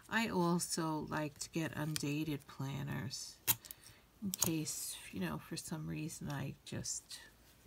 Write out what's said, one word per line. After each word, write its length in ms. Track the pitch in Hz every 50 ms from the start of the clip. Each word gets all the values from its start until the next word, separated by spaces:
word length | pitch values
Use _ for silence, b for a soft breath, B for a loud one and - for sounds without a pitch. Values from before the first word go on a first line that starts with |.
| B -
I 200 | 202 220 233 -
also 760 | - 185 170 170 175 175 - - - 180 165 160 156 151 156 -
like 280 | 151 156 151 147 - -
to 100 | - -
get 260 | - 170 160 147 -
undated 640 | - 151 156 151 147 - 143 147 151 160 156 147 135 -
planners 880 | - - - 135 139 139 139 143 143 139 143 - 135 - - - - - - - - - B B B B B B B B B B B - - 220
in 80 | 190
case, 640 | 180 - - 165 160 156 151 - - - - - - - - -
you 80 | - 190
know, 180 | 185 156 151
for 180 | - - - 165
some 320 | 160 - - 170 156 156
reason 420 | 165 165 151 156 139 - - - 151
I 240 | 143 139 139 139 139 - -
just 540 | - - - - - - - - - - - - - - - - - - - -